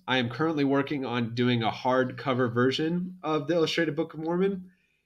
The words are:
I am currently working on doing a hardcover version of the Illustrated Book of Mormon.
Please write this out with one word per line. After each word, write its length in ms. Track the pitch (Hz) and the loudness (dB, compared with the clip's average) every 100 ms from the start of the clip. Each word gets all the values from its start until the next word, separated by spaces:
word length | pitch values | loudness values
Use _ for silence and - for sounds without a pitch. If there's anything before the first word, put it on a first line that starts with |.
| - | -2
I 120 | 127 | 0
am 100 | 120 | 0
currently 360 | 139 160 151 | 0 -2 0
working 400 | 139 139 139 147 | 2 2 0 -2
on 300 | 127 120 113 | -2 -2 -2
doing 280 | 120 123 117 | 0 2 2
a 80 | 110 | 0
hardcover 840 | - 127 127 127 123 143 123 127 | 0 2 2 2 -2 -2 0 2
version 680 | 120 123 131 156 175 180 - | 2 2 2 0 -2 -4 -6
of 240 | 151 151 139 | -4 -2 0
the 60 | |
Illustrated 400 | 175 160 - 160 151 | 0 2 2 0 0
Book 180 | 160 | -4
of 60 | 151 | -6
Mormon. 500 | 160 175 196 185 - _ _ _ | -2 0 0 -2 -8 _ _ _